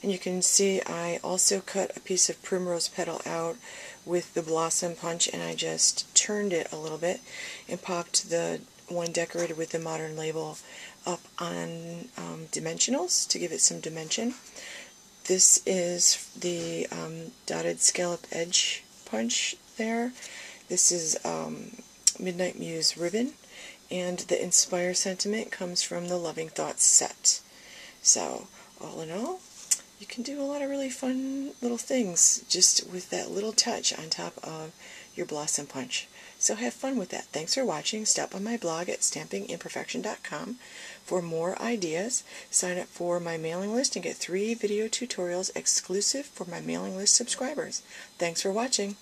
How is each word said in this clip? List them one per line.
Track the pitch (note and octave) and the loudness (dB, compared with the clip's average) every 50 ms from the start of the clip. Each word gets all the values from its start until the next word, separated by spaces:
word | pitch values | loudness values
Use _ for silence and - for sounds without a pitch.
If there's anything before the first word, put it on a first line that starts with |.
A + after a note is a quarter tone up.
| - | 2
And | G3+ | 0
you | G3 F3+ | 0 0
can | - F#3 F3+ F#3 F3+ | 0 0 0 2 2
see | - - - G3 G3 F#3+ F#3 - | 4 4 6 6 6 4 2 2
I | - E3 E3+ E3+ F3 E3+ - - | 0 -2 -2 -2 -2 -2 -2 -2
also | - F3+ F#3 - - G3+ G3 | -2 2 4 4 6 4 4
cut | F3+ - - G3 F#3 - - - | 0 -2 0 0 0 0 -2 -8
a | |
piece | - - F#3+ F3+ - - | -4 -2 2 4 4 2
of | E3+ - - | 2 -4 -2
Primrose | - - F#3 F#3 F3+ F3 E3+ D#3+ - | -2 0 0 2 0 0 0 0 -2
Petal | - - F3 E3 E3 - - | -2 -2 -2 -2 -2 -4 -4
out | - E3 E3 E3 E3 E3 B3 - - - - - - - - - | -4 -2 -2 -2 -2 -4 -6 -10 -14 -14 -14 -14 -14 -14 -14 -6
with | - E3+ F3 E3+ - - | 0 0 0 0 0 -4
the | F3 E3 | -4 0
Blossom | D#3 D#3+ D#3+ E3 E3 D#3+ - - F3 E3+ | 2 2 2 4 4 2 2 0 0 -4
Punch, | E3 - E3+ E3+ E3+ - - - | -4 -4 -4 0 2 0 0 0
and | E3+ | -2
I | E3+ E3 E3 | -2 -4 -2
just | D#3 D#3 D#3+ D#3+ E3 - - - - - - - | -2 -2 -2 2 4 4 4 4 2 -4 4 6
turned | - - - G#3+ G#3 G#3 G3+ F3+ | 4 6 6 0 0 2 2 2
it | E3 - - | 2 0 0
a | - D#3 | -4 -6
little | D#3 D#3+ D#3 D#3 | -6 -6 -4 0
bit | D#3+ F3 F#3+ - - - - - - - - - - - | 0 0 0 0 -6 -12 -12 -10 -10 -10 -10 -12 -8 -8
and | - F3+ | -8 -8
popped | - - F#3 E3+ E3+ - - - - - | -4 -2 -2 -2 -2 2 2 0 2 4
the | E3 E3+ E3 E3 E3 E3 - - - - - - | 0 0 2 2 -2 -2 -6 -12 -20 -20 -12 -4
one | F3 F3 E3+ E3+ E3 | -2 -2 -2 0 2
decorated | E3+ E3+ E3+ - E3+ F3 E3 E3 D#3 | 0 0 0 0 -2 -2 -2 0 -2
with | E3 D#3+ | -4 -2
the | - E3 | -2 -4
Modern | E3 D#3+ D#3+ D#3+ D#3+ D#3+ D#3 D#3 | -2 -2 -4 -2 -4 -4 -4 -4
Label | D#3 D#3+ D#3 D#3+ D#3 D#3 D#3 - - - - - - - - - - | -2 -2 -2 -2 -4 -4 -6 -10 -14 -16 -16 -16 -16 -16 -16 -8 -4
up | - F3 E3+ - - - - | -4 -4 -4 -6 -12 -8 -4
on, | F3 E3+ F3 F3 E3+ E3+ E3 E3 E3 E3+ E3+ E3+ E3 E3 - - | -4 -2 -2 -2 -4 -4 -6 -8 -8 -8 -10 -10 -12 -12 -12 -10
um, | F3 E3+ E3 D#3+ D#3+ D#3+ | -8 -8 -8 -8 -8 -6
dimensionals | - F#3+ D#3+ D#3+ E3 - - - A#3+ C#4+ F4 F4+ - - - - | -6 -4 -4 -4 0 0 2 2 2 0 0 2 0 0 2 0
to | - F3 | 0 -2
give | E3+ E3+ | -2 -4
it | D#3+ E3 | 0 4
some | - - F3 E3+ | 4 4 4 2
dimension. | D#3+ D#3+ D#3+ D#3+ D#3+ D#3+ - - A3+ A#3+ B3+ - - - - - - - - - - - - - - - - - - | -6 -6 -6 -6 -4 -2 -2 0 0 -2 -2 -4 -12 -18 -16 -14 -14 -12 -12 -14 -14 -16 -18 -20 -20 -20 -20 -14 -2
This | - F#3 F#3 F#3 - - - - | 0 6 8 8 8 8 6 4
is | - F#3+ F#3 F3 F3 F3 F3 F3 - - - - - - | 2 2 2 2 0 2 4 6 6 6 4 0 -10 -10
the, | - - F3+ F3 E3+ E3 E3 E3+ E3 E3 - | -4 -2 -2 -2 -2 -2 -4 -2 -2 -2 -2
um, | - E3+ E3 D#3+ D#3+ E3 E3 E3 - - - | -4 -6 -6 -6 -8 -10 -10 -12 -14 -12 -8
dotted | - - E3 E3 E3+ F3 E3 | -4 -4 0 0 0 0 6
scallop | - - - - F3+ F3 F3 E3+ - - | 4 4 6 4 0 0 0 -4 -6 -6
edge | - E3 E3 F3 F3+ - - - - - - - - - - | -4 -4 -2 2 2 2 4 4 0 -4 -6 -14 -20 -20 -12
punch | - - A3 A#3 A#3 A#3+ - - - - - - - - - | -6 -2 -2 0 0 0 0 0 0 -4 -6 -12 -20 -6 -4
there. | A3+ A3 A3+ A#3 A#3 B3 B3 - - - - - - - - - - - | -2 0 0 0 0 -2 -4 -8 -14 -14 -14 -14 -14 -14 -16 -18 -8 -4
This | F#3 F3+ - - | 2 4 6 6
is, | F3+ F3 D#3+ D#3 - - - | 4 4 2 0 0 0 0
um, | E3 E3 D#3+ D#3+ - D#3 - - - - - - - - - - - - - | -2 -2 -2 -4 -4 -6 -8 -10 -12 -14 -16 -18 -20 -20 2 2 2 4 4
Midnight | - F#3 F3+ F3 F#3 F3+ - - | -4 -4 0 0 0 -2 -2 -4
Muse | E3+ E3 E3 D#3+ D#3+ - - D#3 | -6 -4 -4 2 2 2 2 2
ribbon, | E3+ E3+ F3 G#3+ A#3+ C#4 D4+ - - - - - - - - - - - | -2 0 2 2 0 0 -2 -8 -20 -20 -18 -16 -14 -16 -16 -18 -10 -6
and | - F#3 F3+ F3+ F3+ F3+ | -4 -2 -2 -2 -2 -4
the | - - - - | 0 0 0 0
Inspire | - F3+ F3 - - - - F3+ F3 F3+ F3+ | 2 4 6 6 6 6 2 0 2 2 2
sentiment | - - G3 F#3 F#3 - G3+ G#3 A3 A3 - | 2 0 0 0 -2 0 0 0 0 -2 -4
comes | - - F#3+ F3+ F3+ F3 | -6 -6 -6 -2 0 0
from | - - F3 F3 F3 F3 | 0 0 -2 -4 -2 -2
the | F3 F3+ | -2 -2
Loving | E3+ D#3+ D#3 D#3 D#3+ D#3+ | -2 -2 -4 -4 -6 -6
Thoughts | - - D3+ D3+ - - - | -4 -4 -2 -2 0 4 6
set. | - - - - - - - - - - - - - - - - - - - - - - - | 8 8 8 8 6 -4 2 2 2 2 2 -2 -14 -20 -20 -20 -18 -18 -16 -16 -18 -18 0
So, | - - - - F2+ D2 B1+ A1 - - - - - - - - | 4 6 6 6 4 -2 -4 -6 -8 -10 -18 -20 -20 -20 -16 -12
all | - D#3 D#3 D3+ | -12 -10 -8 -8
in | E3 D#3+ | -8 -6
all, | E3 F#3+ A#3 D#4+ F#4 F#4 - - - - - - - - - - - - | -4 -4 -4 -4 -6 -8 -10 -18 -18 -18 -2 -2 -2 -2 -2 -18 -18 -18
you | G#3 | -14
can | - - - A#3 | -12 -8 -6 -6
do | C4 C#4 C#4+ | -6 -4 -4
a | C#4 | -2
lot | C#4 C#4+ D4 | -2 -2 -2
of | C#4+ C#4 | -2 -2
really | C#4 C#4 C#4 C4+ | -2 -2 -2 -2
fun | B3+ - - B3+ C4 B3+ C4 C4+ C4+ C#4 C4+ C#4+ - - | -4 -2 -2 0 0 0 -2 -2 -2 -4 -4 -6 -8 -4
little | - A#3+ A#3+ A#3 | -2 -2 -2 -2
things | - - C4 B3+ A#3 F#3 F3 E3 - - - - - - | -2 0 2 2 2 2 4 6 6 6 6 4 0 0
just | - F3 F#3 - - - - | 4 6 8 8 8 6 2
with | - F3 F3+ F3+ - | 0 -8 -8 -8 -4
that | - F3+ - - | -4 -4 -4 -2
little | - F#3+ G3+ A3 G#3+ | -2 -2 -2 0 2
touch | - - A#3 A#3 - - - - - | 2 4 4 2 0 0 0 0 0
on | D#3 D#3+ | -2 -4
top | D#3+ - E3+ E3+ - - - | -4 -4 -4 -8 -8 -10 -10
of | D#3 D#3+ D#3+ D#3 D#3+ E3 - - - - - - - - | -10 -8 -8 -10 -12 -12 -16 -18 -18 -16 -16 -18 -16 -6
your | - E3+ | -6 -6
Blossom | - D#3 D3 D3 D3+ - - D3 C#3+ | -4 -4 -4 -2 0 -2 -2 -2 -4
Punch. | - C3+ B2+ B2+ - - - - - - - - - - | -6 -8 -6 -4 -4 -4 -4 -6 -14 -20 -20 -20 -6 0
So | - - - | 2 2 2
have | G#3+ A#3+ A#3+ - | 2 0 -2 -2
fun | - - C4+ C4+ B3 | -2 -2 0 0 0
with | F#3 F3+ | -2 -2
that. | - - - - | -6 -8 -10 -6
Thanks | - C#3+ D#3 F3 - | -4 -4 -2 0 0
for | C4+ C4+ | 2 2
watching. | A3+ E3 D3+ D#3 - - G#3+ A3 | 2 0 0 -2 -2 -2 -2 2
Stop | G#3+ - - D3 - | 2 2 2 2 -2
by | - F#3+ | -2 -4
my | G3 A3 A#3 A#3 | -2 -2 -2 0
blog | - E3+ D#3+ D#3+ F3 - | 0 0 0 0 -2 -2
at | - - | -2 0
stamping | - - - D3+ D#3 D#3+ - G3 G3 | 0 0 0 -2 -6 -4 -6 -6 -4
imperfection | - - F3 - E3+ - - - - - - | -4 -8 -8 -8 -6 -6 -6 -6 -4 -4 -4
dot | F#3 G#3+ - - - | -4 -4 -6 -6 -8
com | - - D3 D#3+ - A#3+ B3 - - - - - - - - - | -8 -6 -6 -6 -6 -8 -10 -12 -18 -16 -14 -14 -14 -16 -16 -8
for | - - F#3 | -2 -2 -2
more | E3+ E3+ E3 D#3+ E3 F3 F#3+ - | 0 0 -2 -2 0 -2 -2 -2
ideas. | - A#3 A#3+ A3+ F#3 E3 D#3 E3 F#3+ A#3 C4 - - - - - - - | -2 -2 0 0 0 -2 0 -2 -2 0 -2 -2 -4 -4 -14 -14 -14 -2
Sign | - - - F3+ F3+ F3+ | -2 0 0 2 0 -2
up | - - | -2 -6
for | - - F3 F3 F3 F3 | -6 -4 0 0 0 0
my | F3 E3+ E3 E3 | 0 -2 -4 -2
mailing | D#3+ D#3+ E3 F3+ F#3+ G3+ G#3+ | -2 -2 -2 -2 -2 0 0
list | A#3 C#4+ C#4 - | 2 2 2 0
and | G3+ F3 | 0 -4
get | E3 D3+ - | -4 -4 -4
three | - - E3+ F#3+ G3+ A3 A#3 | -6 -2 0 0 2 0 0
video | A3+ - G3+ G#3 G#3 A3 A3+ | 0 0 0 0 0 0 0
tutorials | - - B3 A#3+ - - F3+ F3 F3 F3+ F#3+ F#3 - | -2 -4 -4 -4 -4 -2 -2 0 0 0 -2 -2 -4
exclusive | - E3 - - - - - F#3 G3 G3+ - - C4+ C#4+ | -2 0 2 2 2 2 0 0 2 2 2 0 0 -2
for | - - - G#3 | -6 -8 -10 -8
my | F3 E3+ E3 | -8 -6 -8
mailing | D#3 D#3+ E3 F3 F#3 G3 F#3+ F#3 | -4 -2 -2 -2 -2 -4 -4 0
list | G3 G#3 - | 4 6 6
subscribers. | - A#3+ A#3+ - - B3+ C4 D#4 C#4 D#3+ - - - - - - - - - - - | 6 6 2 -2 -2 -2 -2 -2 -2 -4 -4 -4 -8 -8 -8 -16 -16 -16 -18 -4 -2
Thanks | F3 E3+ E3 E3 | 0 0 0 0
for | - G3 | 0 0
watching. | F#3+ G#3+ A#3 C4+ - - G3+ G3+ G3+ - | 2 2 2 2 2 2 0 0 -4 -10